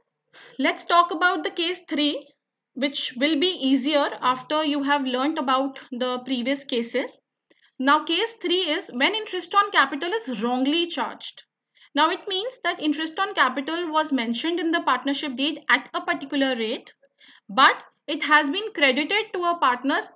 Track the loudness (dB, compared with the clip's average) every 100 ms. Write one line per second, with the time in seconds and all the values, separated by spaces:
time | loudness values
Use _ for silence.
0 | _ _ _ -20 -16 -2 -2 -2 2 4
1 | 4 2 2 2 -4 -4 -4 -4 -6 -2
2 | 0 -2 -10 _ _ _ _ -4 -4 -2
3 | -6 0 0 2 0 0 2 2 4 2
4 | 2 0 -2 -2 -2 -2 0 0 0 0
5 | 0 -2 -2 -2 0 0 0 -6 -12 -4
6 | -4 -4 -4 -4 -2 -4 -2 -4 -2 -4
7 | -6 -10 _ _ _ _ _ -2 2 2
8 | 2 -2 -2 -4 -2 -2 0 -2 -4 0
9 | 0 0 -6 -8 0 0 4 4 2 0
10 | -4 -4 -4 -4 -2 0 0 0 -2 -4
11 | -6 -8 -14 -16 _ _ _ _ _ 2
12 | 2 0 -4 -4 -6 -4 -4 0 -2 0
13 | -4 -4 -4 2 2 2 -4 -4 0 0
14 | 0 0 0 -2 -2 0 0 0 2 0
15 | 0 -2 -4 -2 -2 -2 0 0 0 -6
16 | -4 -4 -2 0 0 0 -2 -4 -10 _
17 | _ _ -20 -20 -4 6 6 6 -6 _
18 | -8 -4 4 4 4 -2 -4 2 4 4
19 | 0 -2 -2 0 0 2 2 2 0 0
20 | -2